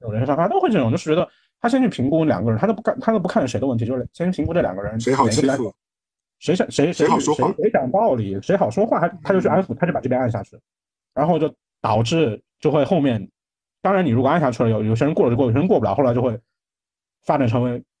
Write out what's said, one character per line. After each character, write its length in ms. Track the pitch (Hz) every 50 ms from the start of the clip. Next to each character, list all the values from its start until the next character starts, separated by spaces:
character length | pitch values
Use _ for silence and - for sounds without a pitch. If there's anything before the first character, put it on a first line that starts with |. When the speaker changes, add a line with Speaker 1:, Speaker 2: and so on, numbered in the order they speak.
| -
Speaker 1:
有 80 | 113
人 100 | 107 110
身 60 | 123
伤 100 | 135 143
害， 60 | 151 170
Speaker 2:
嗯。 20 |
Speaker 1:
他 40 | 202
都 120 | - 392
会 80 | 359 330
这 80 | 220 185
种， 120 | 127 110
就 60 | 131
是 120 | 175 - 160
觉 60 | 156
得 140 | 175 170 - _ _ _ _ _ _
他 80 | - 240
先 120 | 240 262
去 80 | 262 202
评 220 | - - 120 139
估 140 | - 160 160
两 200 | 151 113 92 101
个 60 | 117
人， 80 | 113 104
他 80 | -
都 80 | 208 208
不 80 | 190 -
看， 160 | 220 - -
他 120 | - - 226
都 60 | 214
不 80 | 170 185
看 180 | - 220 175
谁 140 | 127 - -
的 60 | 131
问 120 | 139 123 113
题， 80 | 117
就 100 | 107 135
是 100 | 127 123 - _
先 180 | - 165 180
评 140 | 185 - 147
估 80 | 160 170
这 80 | 175
两 140 | 147 110 92
个 80 | 95 101
人 160 | 104 110 113
Speaker 2:
谁 160 | 117 127 135
好 140 | 131 127 113
欺 120 | 107 113
负。 60 | 127
Speaker 1:
哪 100 | 135 135
个 60 | 131 120
比 60 | 98
较 60 | - _ _ _ _ _ _ _ _ _ _ _ _ _ -
谁 100 | - 170
想， 160 | 185 - -
谁， 220 | 120 - 143 170 -
谁， 140 | - 156
Speaker 2:
谁 20 | 151
好 100 | - -
说 160 | 139 147 151
话。 120 | - 123 - -
Speaker 1:
谁， 100 | - 165
谁 80 | 220
讲 200 | 226 185 135 123
道 240 | 131 196 226 220 143
理， 240 | 117 104 98 95 98 -
谁 120 | - 185
好 140 | 196 190 113
说 160 | - 185 208
话， 160 | 226 - -
他， 80 | 160 175 - - -
他 100 | - 196
就 80 | 190
去 80 | - -
安 140 | 147 180 190
抚， 100 | - 117
Speaker 2:
嗯。 40 | -
Speaker 1:
他 60 | 175
就 60 | 170 151
把 40 | 135
这 120 | - 127
边 100 | 127 123
按 100 | 131 120
下 120 | 117 104 98
去。 160 | - - - _ _ _ _ _ _ _ _ _ _ -
然 120 | 143 143
后 120 | 160 175 156
就 120 | 156 147 - _ _ _ _ _
导 220 | - 110 107 110 117
致 360 | 117 165 165 156 117 104 - _ _ _ _
就 100 | - 156
会 140 | 135 156 139
后 160 | - 196 165
面， 260 | 143 139 117 104 95 - _ _ _ _ _ _ _ _ _ _
当 140 | - 190 202
然 100 | 190 185
你 60 | 143
如 100 | 113 113
果 80 | 123 135
按 100 | 156 175
下 120 | 151 131
去 120 | 120 - 127
了， 60 | 113
有， 160 | 110 107 107
有 100 | 107 113
些 120 | 113 139
人 80 | 147 160
过 100 | - -
了 60 | 123
就 60 | 117
过， 100 | 113 139
有 60 | 120 110
些 60 | 139
人 80 | 160
过 120 | 190 214 151
不 80 | 113
了， 80 | 101 98
后 100 | - 135
来 80 | 123 120
就 80 | 123
会 180 | 120 127 110 110 _ _ _ _ _ _ _ _ _ _ _ _ _ _ _ _ _
发 160 | - 160 143
展 100 | 135 117
成 140 | 110 120 123
为 200 | 123 123 123 - _ _ _